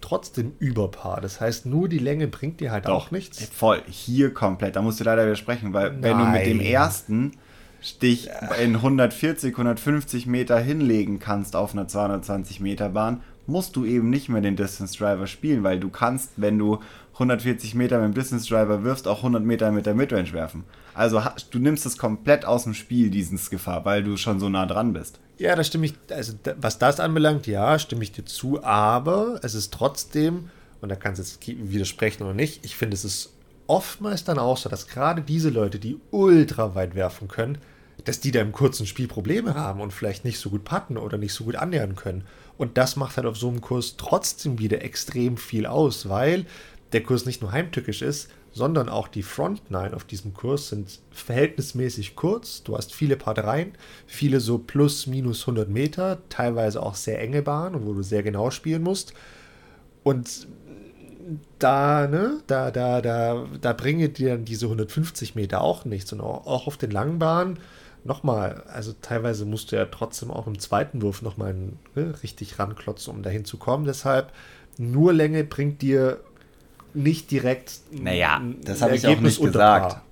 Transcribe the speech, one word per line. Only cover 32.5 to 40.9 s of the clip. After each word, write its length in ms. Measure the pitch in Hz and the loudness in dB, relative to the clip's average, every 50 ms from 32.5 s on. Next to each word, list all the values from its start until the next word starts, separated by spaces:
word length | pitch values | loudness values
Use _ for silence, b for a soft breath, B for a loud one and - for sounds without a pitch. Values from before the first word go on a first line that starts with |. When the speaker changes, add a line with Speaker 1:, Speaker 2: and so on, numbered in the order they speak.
| - - - | -2 -8 -14
Speaker 1:
ich 120 | - - | -14 -6
finde, 180 | - - 113 98 | -6 -4 -4 -4
es 100 | 95 - | -4 -4
ist 280 | 101 95 - - - - - - _ - - - | -6 -6 -6 -8 -10 -14 -20 -20 _ -20 -20 -2
oftmals 580 | - 156 185 190 - - - 202 208 202 185 - | 2 2 2 2 -2 -10 -8 -6 -4 -4 -4 -2
dann 140 | - 170 143 | -2 0 0
auch 200 | 120 123 131 127 | 2 2 0 0
so, 100 | - - | -2 -6
dass 200 | - 95 - - | -8 -8 -10 -10
gerade 340 | - 123 131 156 170 165 151 | -6 -2 0 0 0 0 -2
diese 260 | 131 151 165 160 156 | -2 0 2 2 2
Leute, 300 | 127 117 107 98 95 104 | 2 2 2 0 0 -4
die 200 | 101 110 139 - - - | -6 -6 -8 -8 -10 -6
ultra 640 | - 208 196 190 175 165 147 139 - - 110 107 92 | 2 4 8 10 10 10 8 6 2 -2 -2 -2 0
weit 200 | 95 95 90 85 | -2 -2 -2 -2
werfen 340 | 95 92 90 - - - 95 | -2 -2 -2 -2 -6 -12 -10
können, 300 | - - 113 123 143 147 b b b b b b b b - | -4 -4 -4 -4 -4 -8 b b b b b b b b -6
dass 160 | - 120 - | -6 -6 -2
die 100 | - 139 | -2 2
da 100 | 123 120 | 2 2
im 120 | 107 104 104 | 2 2 0
kurzen 340 | - 139 131 131 - 110 | 2 2 2 2 2 -6
Spiel 220 | 95 - - 127 117 | -6 -4 -4 -6 -6
Probleme 460 | - - 98 104 160 220 233 226 143 | -4 -6 -2 0 0 0 0 -2 -2
haben 260 | 143 151 98 98 98 | -2 -2 -4 -4 -6
und 120 | 104 104 98 | -8 -8 -8
vielleicht 320 | - - 104 98 - - | -6 -4 -4 -4 -4 -4
nicht 140 | 123 110 - | -6 -6 -4
so 120 | - 101 | -6 -4
gut 140 | 95 104 98 | -4 -4 -4
putten 320 | - - 190 - - | -2 -4 -4 -4 -4